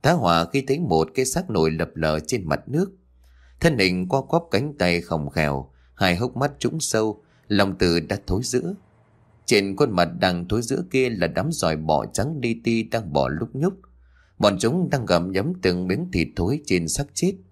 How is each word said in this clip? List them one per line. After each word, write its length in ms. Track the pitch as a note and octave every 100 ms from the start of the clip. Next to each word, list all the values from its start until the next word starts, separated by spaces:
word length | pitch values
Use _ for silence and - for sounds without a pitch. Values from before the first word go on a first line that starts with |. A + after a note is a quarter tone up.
Tá 100 | C#3+
hỏa 340 | E3+ F#2 E2+ E2+
khi 100 | C#3 C3+
thấy 120 | C#3+
một 300 | D3+ D#2+ D#2+ -
cái 100 | C3
xác 240 | E3 F3+
nổi 220 | G2 D#2+
lập 180 | D#2+ E2 -
lờ 240 | D#2 D#2
trên 300 | D#2 A#2+ E2
mặt 200 | C#2+ -
nước. 220 | C#3+ G3 - _ _ _ _ _ -
Thân 180 | E3 C3
hình 320 | F#2+ F2+ F#2
co 120 | C3+
quắp, 200 | C3+ E3+ E3
cánh 220 | G2 D3 D3
tay 240 | F2+ E2+
khòng 280 | - E2 C#2+
khèo, 400 | E2+ D2 C#2 C#2 _ _ -
hai 200 | F#2+ F2
hốc 220 | B2 A#2+
mắt 140 | C#3 A#2
trũng 200 | B2 D#3
sâu, 420 | - A2 G#2+ G#2 _ _ _
lòng 280 | G2+ G2 F2+
từ 200 | F2+ E2+
đã 180 | D#2+ G2 -
thối 160 | F#2
rữa. 300 | B2+ B2 E3+ G#3 _ _ _ _ _ _ -
Trên 300 | G#2+ G2 F#2+
khuôn 160 | C#3+
mặt 180 | F#2 E2+ F2
đang 280 | F#2 F2 F2
thối 140 | G#2+
rữa 220 | A#2 C3 -
kia 180 | C3 B2+
là 180 | G#2+ E2+
đám 240 | D#2+ C3+
giòi 240 | D#3+ E2+ D#2
bọ 300 | D#2 D2+ G#1
trắng 340 | - B2 D#3+
li 160 | A#2+ A2+
ti 200 | A#2 A2+
đang 300 | A2+ A#2 F#2
bò 140 | C#2+ C2
lúc 280 | D2+ - C3
nhúc. 180 | F3 G3 - _ _ _ _ _
Bọn 180 | G#2 F#2
chúng 300 | A2+ E3+ D#3+
đang 160 | C3+ G2+
gặm 260 | F2 F2+
nhấm 220 | F#2+ B2+ F3+
từng 260 | F#2+ F2+ F#2
miếng 200 | G#2 F3+
thịt 140 | F#2 C#2+ -
thối 260 | F2+ D3+ -
trên 220 | F2+ E2
xác 180 | - C#3+
chết. 200 | - F3+ G3 -